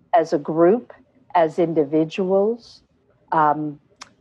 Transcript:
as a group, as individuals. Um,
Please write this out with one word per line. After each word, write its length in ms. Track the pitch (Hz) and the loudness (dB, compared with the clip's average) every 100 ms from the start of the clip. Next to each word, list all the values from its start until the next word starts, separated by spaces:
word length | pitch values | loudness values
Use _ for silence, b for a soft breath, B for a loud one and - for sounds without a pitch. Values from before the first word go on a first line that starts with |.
| _ | _
as 200 | 175 160 | -2 0
a 40 | 160 | -4
group, 540 | 143 160 170 240 247 - _ _ _ | -4 2 4 2 -2 -20 _ _ _
as 240 | 180 160 151 | 0 0 0
individuals. 1200 | 165 160 139 156 160 - 185 196 208 240 - - _ _ _ _ _ | -2 0 0 0 -2 -4 -2 0 0 -4 -12 -20 _ _ _ _ _
Um, 480 | 165 151 147 151 147 _ _ - _ | 0 2 0 -4 -10 _ _ -20 _